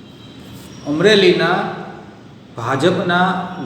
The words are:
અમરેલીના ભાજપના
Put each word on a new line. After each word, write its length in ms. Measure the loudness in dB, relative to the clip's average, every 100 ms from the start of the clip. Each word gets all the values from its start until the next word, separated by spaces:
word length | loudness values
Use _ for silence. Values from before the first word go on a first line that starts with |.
| -20 -20 -20 -20 -20 -20 -18 -14 -6
અમરેલીના 880 | 2 4 6 6 4 2 0 -2 -8 -12 -16 -18 -20 -20 -20 -18 -10
ભાજપના 920 | -4 0 2 0 0 2 2 0 -6 -10